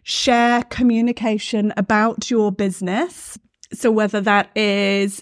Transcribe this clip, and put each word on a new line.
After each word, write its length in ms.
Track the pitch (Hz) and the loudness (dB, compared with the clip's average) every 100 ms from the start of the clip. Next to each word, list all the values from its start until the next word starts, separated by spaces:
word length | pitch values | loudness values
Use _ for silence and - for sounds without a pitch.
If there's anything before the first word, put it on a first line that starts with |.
share 600 | - - - 240 240 240 | -10 -4 2 4 4 2
communication 1080 | 240 - 247 226 233 240 220 208 - 220 208 - | -2 0 2 2 0 0 -2 -2 -2 -2 0 0
about 540 | 196 214 220 226 - | 0 2 2 -2 -2
your 200 | 233 208 | 0 0
business, 840 | 196 202 185 185 202 349 - - - _ _ - | 0 -2 -2 -4 -2 -4 -6 -18 -20 _ _ -18
so 160 | - 247 | -4 0
whether 320 | 220 208 208 | 2 0 0
that 340 | 202 202 196 - | 2 2 0 -2
is 640 | 214 202 202 196 196 196 | 0 0 0 0 -2 -4